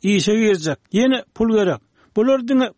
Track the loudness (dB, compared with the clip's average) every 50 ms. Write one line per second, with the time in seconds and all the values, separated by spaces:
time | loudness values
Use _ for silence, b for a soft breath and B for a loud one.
0 | -2 0 0 0 2 0 0 2 2 0 0 0 -2 -6 -6 -8 _ -6 -2 0
1 | 2 2 0 -2 -4 _ _ -4 -2 0 0 0 0 0 -2 -6 _ _ b b
2 | b b b -2 0 2 2 0 0 0 0 0 0 -2 -6